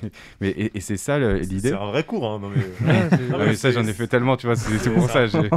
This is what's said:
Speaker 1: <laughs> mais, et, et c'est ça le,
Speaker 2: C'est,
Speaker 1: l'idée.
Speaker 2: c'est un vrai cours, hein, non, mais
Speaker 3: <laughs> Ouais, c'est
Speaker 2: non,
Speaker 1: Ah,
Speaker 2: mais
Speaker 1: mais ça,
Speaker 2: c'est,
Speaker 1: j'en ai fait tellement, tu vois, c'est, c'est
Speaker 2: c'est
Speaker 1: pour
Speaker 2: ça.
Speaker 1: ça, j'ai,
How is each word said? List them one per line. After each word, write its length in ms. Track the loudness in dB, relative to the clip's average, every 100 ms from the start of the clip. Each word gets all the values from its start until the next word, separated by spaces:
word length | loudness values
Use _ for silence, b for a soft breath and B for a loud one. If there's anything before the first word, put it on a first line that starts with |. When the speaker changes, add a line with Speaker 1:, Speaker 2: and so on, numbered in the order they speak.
| -10 -14
Speaker 1:
<laughs> 220 | -18 -4
mais, 80 | -4
et, 260 | -2 -4 -4
et 40 |
c'est 160 | -6 -6
ça 200 | -2 0
le, 240 | 2 0
Speaker 2:
C'est, 80 | -2
Speaker 1:
l'idée. 200 | -2 -2
Speaker 2:
c'est 60 | -2
un 100 | -2
vrai 180 | -4
cours, 260 | -2 -4 -4
hein, 100 | -4
non, 100 | -4
mais 80 | -2
Speaker 3:
<laughs> 280 | -4 -2 2
Ouais, 220 | 2 4
c'est 200 | 2 0
Speaker 2:
non, 60 | 0
Speaker 1:
Ah, 20 |
Speaker 2:
mais 60 | 0
Speaker 1:
mais 80 | 2
ça, 140 | 0
Speaker 2:
c'est, 20 |
Speaker 1:
j'en 160 | 2 0
ai 60 |
fait 140 | -2 0
tellement, 280 | 0 2 0
tu 120 | 0
vois, 100 | -2
c'est, 120 | 0
c'est 80 | 0
Speaker 2:
c'est 140 | 2
Speaker 1:
pour 160 | 2 4
Speaker 2:
ça. 200 | 2 2
Speaker 1:
ça, 120 | 2
j'ai, 80 | 2